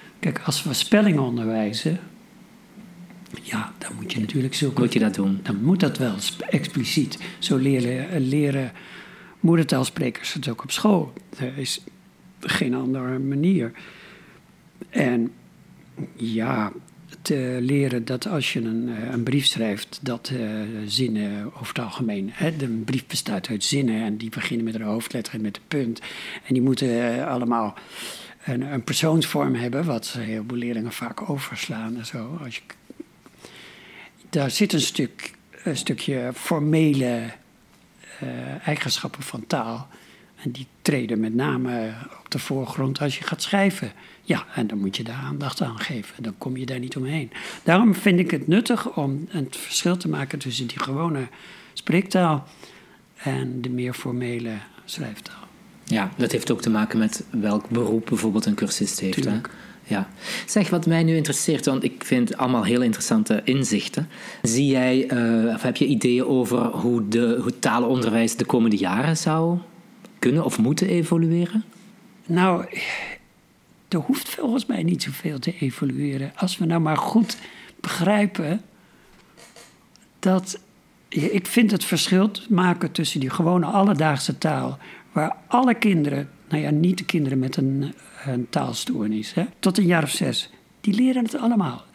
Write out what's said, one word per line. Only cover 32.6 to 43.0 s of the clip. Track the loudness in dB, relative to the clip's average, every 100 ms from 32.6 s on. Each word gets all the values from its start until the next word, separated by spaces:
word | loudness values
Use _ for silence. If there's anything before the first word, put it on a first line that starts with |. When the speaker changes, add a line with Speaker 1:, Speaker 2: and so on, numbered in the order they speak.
| -16 -20 -20 -20 -20 _ -20 -20 -20 -20 -20 -20 -20 -20 -20 _ -4
Speaker 1:
daar | 0 0
zit | 2 2
een | 2
stuk, | 0 0 -2 -4 -14 -16 _ -8
een | -4 -4
stukje | -2 -4 -4 -4 -4
formele | -6 -2 0 4 4 4 4 2 -2 -6 -12 _ _ _ _ _ _ -20 -12
eh, | -10 -8 -10 -6 0
eigenschappen | 0 0 -2 -4 -8
van | -10 -10 -4
taal. | -2 -2 -6 -10 -20 -20 -20 -20 -10
En | -8
die | -8 -12 _
treden | 0 0 0 0
met | 0
name | 2 0 0 -2 -2 -4 -8 -14 -16
op | -8
de | -6
voorgrond | -4 -4 -4 -2 -2 0